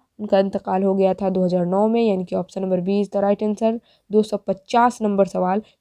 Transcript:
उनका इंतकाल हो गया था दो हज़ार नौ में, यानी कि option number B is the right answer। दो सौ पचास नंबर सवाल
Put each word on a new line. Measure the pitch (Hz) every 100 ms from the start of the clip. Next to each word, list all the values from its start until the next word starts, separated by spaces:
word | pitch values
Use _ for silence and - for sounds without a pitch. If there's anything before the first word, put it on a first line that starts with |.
| _ -
उनका | 208 196
इंतकाल | 196 196 - 190
हो | 196
गया | 196 190
था | 185 190
दो | 190
हज़ार | 180 180 175
नौ | 190 220
में, | 233
यानी | 226 185
कि | 180 185
option | 175 190
number | 190 180
B | 180 202
is | 202
the | 202
right | 196 202
answer। | 214 208 226 233 _ _ -
दो | 208
सौ | 214 202
पचास | - 190 - 240 240 233
नंबर | 214 196 185
सवाल | 185 185 202 214 _